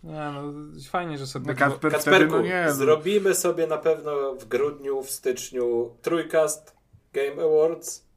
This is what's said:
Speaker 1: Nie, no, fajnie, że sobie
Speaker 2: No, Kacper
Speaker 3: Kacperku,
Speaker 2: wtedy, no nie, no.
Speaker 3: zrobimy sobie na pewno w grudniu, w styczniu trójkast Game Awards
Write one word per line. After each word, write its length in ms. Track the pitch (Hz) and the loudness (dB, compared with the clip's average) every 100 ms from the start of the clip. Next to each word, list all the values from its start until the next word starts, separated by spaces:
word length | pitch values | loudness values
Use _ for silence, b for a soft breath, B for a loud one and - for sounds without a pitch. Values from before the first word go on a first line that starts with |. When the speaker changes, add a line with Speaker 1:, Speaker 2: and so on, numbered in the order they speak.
Speaker 1:
Nie, 80 | 165 156 147 | -12 -10 -8
no, 80 | 143 147 147 151 156 135 | -8 -10 -12 -14 -16 -6
fajnie, 280 | 185 170 147 | -6 -4 -8
że 80 | 135 | -8
sobie 260 | 131 127 | -8 -6
Speaker 2:
No, 60 | 127 | 0
Kacper 340 | 143 139 156 | 0 2 0
Speaker 3:
Kacperku, 260 | 147 - - | 0 6 6
Speaker 2:
wtedy, 240 | 156 - | 6 4
no 0 | |
nie, 220 | 175 180 165 | 0 0 0
no. 60 | |
Speaker 3:
zrobimy 600 | 139 139 156 160 208 196 | 2 4 4 4 2 2
sobie 320 | 180 175 165 160 | 2 0 0 0
na 120 | 151 | 0
pewno 560 | 165 151 151 143 139 | 0 0 -2 -2 -4
w 100 | 123 | -6
grudniu, 580 | - 123 143 143 139 135 | -4 -2 0 -4 -4 -4
w 80 | 131 | -4
styczniu 840 | - 131 123 - 127 120 117 120 - | -6 -4 -4 -6 -4 0 0 -2 -6
trójkast 760 | - 165 160 160 156 - - _ _ - _ | -2 -2 0 2 2 -2 -10 _ _ -20 _
Game 300 | 139 139 139 | -4 -4 0
Awards 600 | 165 156 160 160 - - _ | 2 4 4 0 -10 -14 _